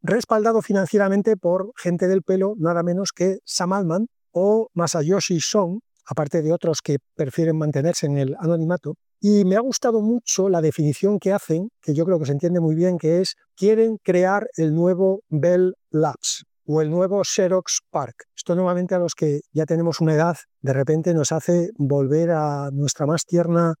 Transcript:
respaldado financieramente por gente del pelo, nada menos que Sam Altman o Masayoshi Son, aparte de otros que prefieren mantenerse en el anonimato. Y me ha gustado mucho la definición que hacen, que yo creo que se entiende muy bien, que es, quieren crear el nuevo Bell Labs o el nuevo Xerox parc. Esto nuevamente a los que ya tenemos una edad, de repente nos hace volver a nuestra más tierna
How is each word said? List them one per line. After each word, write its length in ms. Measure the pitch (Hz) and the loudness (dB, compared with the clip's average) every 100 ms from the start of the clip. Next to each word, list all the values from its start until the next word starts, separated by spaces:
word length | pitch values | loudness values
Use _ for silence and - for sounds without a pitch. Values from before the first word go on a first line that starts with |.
respaldado 580 | 170 214 - 220 214 226 | 0 -2 0 0 2 0
financieramente 760 | - 196 180 208 196 202 208 214 | 0 0 2 2 2 2 2 0
por 340 | 170 180 202 - | 0 -2 -4 -6
gente 320 | 175 170 185 | -4 0 2
del 140 | 190 | 2
pelo, 300 | - 190 190 214 | 0 0 0 0
nada 240 | 165 170 | 0 0
menos 300 | 175 175 196 | 0 -2 -4
que 240 | - 180 190 - | -2 -2 -2 -8
Sam 260 | - 180 | -6 -2
Altman 340 | 196 180 175 233 _ _ | 0 0 -2 -4 _ _
o 360 | 170 196 220 220 | 0 2 2 0
Masayoshi 680 | 170 170 170 151 190 - 170 | -2 -2 0 0 0 0 -2
Son, 400 | - 214 175 202 _ _ | 0 -2 -2 -6 _ _
aparte 380 | - - 147 175 | -8 -6 -2 -2
de 100 | 151 | 0
otros 300 | 170 170 151 | 0 -2 -2
que 160 | - 143 _ | -2 -4 _
prefieren 420 | - 143 - 165 156 | -6 -4 0 0 0
mantenerse 480 | 151 143 156 170 | -2 0 -2 -2
en 140 | 151 143 | -2 -2
el 180 | 135 - | -2 -2
anonimato. 580 | 165 170 160 175 147 165 _ _ | -2 0 0 -4 -6 -12 _ _
Y 280 | 202 208 190 | 2 4 4
me 100 | 196 | 2
ha 40 | |
gustado 420 | 262 - 247 226 | 0 -2 0 0
mucho 480 | 214 240 - - 196 | 0 -2 -2 -2 2
la 100 | 175 | 2
definición 580 | 160 - 151 139 196 208 | 0 0 -2 0 0 0
que 140 | 190 | 0
hacen, 380 | 196 - 160 208 _ | -2 -2 -4 -4 _
que 140 | - | -4
yo 100 | 147 | 0
creo 140 | 165 175 | 0 0
que 80 | 139 | 0
se 60 | |
entiende 280 | 143 175 180 | -2 0 0
muy 140 | 165 | 0
bien, 240 | 156 180 175 | 2 0 0
que 240 | 156 175 | 0 0
es, 120 | 185 - _ _ | 0 -6 _ _
quieren 400 | 196 220 226 214 | 2 4 2 0
crear 440 | - 180 185 202 214 - | 0 2 2 0 -2 -2
el 180 | 160 | 0
nuevo 480 | 156 175 180 190 196 _ | 2 2 2 2 0 _
Bell 440 | 156 170 180 185 - _ | 0 2 4 2 -2 _
Labs 540 | 156 151 123 - - - _ - | 0 0 -2 -8 -8 -12 _ -2
o 160 | 151 | 0
el 80 | 156 | 0
nuevo 340 | 170 185 196 | 0 0 0
Xerox 560 | 180 - 185 185 - - _ | 0 0 2 0 -2 -8 _
parc. 340 | 156 123 - - - | -6 -6 -12 -20 -14
Esto 180 | - | -4
nuevamente 400 | 175 180 180 180 | 0 0 -2 -2
a 40 | 180 | -2
los 160 | 175 | -2
que 260 | - 156 147 - | -2 -2 -2 -4
ya 120 | 151 | -4
tenemos 380 | 156 165 170 151 | 0 0 0 0
una 100 | 160 | 2
edad, 240 | 156 170 156 - _ | 2 2 -2 -12 _
de 140 | 131 | -4
repente 400 | 131 139 156 165 | -2 0 0 0
nos 180 | 165 139 | 0 0
hace 380 | 160 - 175 170 - | -2 0 0 0 -4
volver 540 | 139 143 135 151 170 | -2 0 2 0 2
a 380 | 160 151 143 143 | 0 -2 -4 -6
nuestra 340 | 139 143 - 147 | -4 -4 -2 -2
más 180 | 160 | -2
tierna 500 | - 170 170 170 170 160 | 0 0 2 2 0 -2